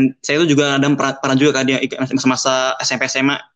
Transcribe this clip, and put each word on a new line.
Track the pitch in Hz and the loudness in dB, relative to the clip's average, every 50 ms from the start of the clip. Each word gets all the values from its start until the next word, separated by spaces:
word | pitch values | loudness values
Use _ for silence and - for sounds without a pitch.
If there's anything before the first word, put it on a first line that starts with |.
| 135 135 135 _ - | 2 0 0 _ -4
saya | - 143 156 | -2 0 2
tuh | 175 160 | 2 2
juga | 143 143 143 143 139 139 | 4 2 2 2 2 2
ada | 139 143 | 2 2
pernah, | 143 135 135 135 131 - | 2 0 0 -2 -4 -4
pernah | - 131 131 | -2 0 2
juga | 131 147 151 131 131 | 4 4 4 2 2
kan | 131 127 | 0 0
dia | 135 | 0
ikut | - 131 123 - - | 0 -2 -4 -4 -6
masa-masa | 131 127 - 135 - 131 127 123 - 135 131 131 131 131 - - | -6 -4 -4 -4 -2 -2 -4 -2 0 0 0 0 0 -2 -4 -4
S | - - | -4 -4
M | 135 123 | -4 -4
P, | 135 | -4
S | 127 - 135 | -4 -2 0
M | 135 139 | 0 0
A | 143 - - _ _ | -2 -4 -8 _ _